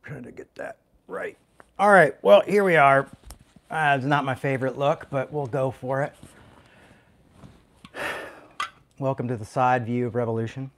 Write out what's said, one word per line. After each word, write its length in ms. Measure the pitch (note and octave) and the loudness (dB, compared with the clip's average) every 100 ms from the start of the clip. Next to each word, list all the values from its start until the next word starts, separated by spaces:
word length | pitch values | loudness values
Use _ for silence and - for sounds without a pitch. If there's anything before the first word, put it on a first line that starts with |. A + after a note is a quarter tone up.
Trying 200 | - - | -16 -16
to 80 | - | -16
get 240 | - - - | -18 -20 -14
that 220 | B1 - _ _ - | -16 -16 _ _ -16
right. 300 | - - - _ _ _ - | -12 -12 -14 _ _ _ 0
All 140 | G3+ | 6
right, 240 | G3 D3+ - | 8 6 2
well, 180 | F#3+ G3+ | 6 6
here 220 | - G3+ | 6 0
we 140 | G3 D#3+ | 4 6
are. 320 | C#3 C3+ C3+ - - - _ _ _ | 6 4 0 -14 -20 -20 _ _ _
Uh, 260 | D#3 D3 C#3 | -4 0 0
it's 80 | C3 | 0
not 180 | D3 | -2
my 120 | C3+ B2 | -2 -4
favorite 420 | C#3+ C3+ C3 B2 | -4 -4 -4 -2
look, 300 | C#3+ E3 - | -2 -2 -6
but 200 | C#3 C3 | -8 -6
we'll 140 | D3 C#3 | -8 -6
go 220 | C#3 C3 | -4 -4
for 320 | - B2+ C3+ | -6 -6 -6
it. 140 | C#3+ _ - - - - _ _ - _ _ _ _ _ - _ _ _ - | -6 _ -20 -20 -20 -20 _ _ -20 _ _ _ _ _ -20 _ _ _ -20
<sighs> 60 | - - - - - - _ - _ _ _ | -12 -10 -10 -14 -20 -20 _ -14 _ _ _
Welcome 300 | C3+ C3+ A#2+ | -6 -4 -6
to 80 | A#2+ | -8
the 100 | G#2 | -6
side 400 | C#3 B2+ B2+ A#2 | -2 0 0 -2
view 220 | B2 A#2+ | -4 -4
of 80 | A2+ | -4
Revolution. 560 | A#2 A2+ A2+ - C3+ | -4 -4 -6 -10 -14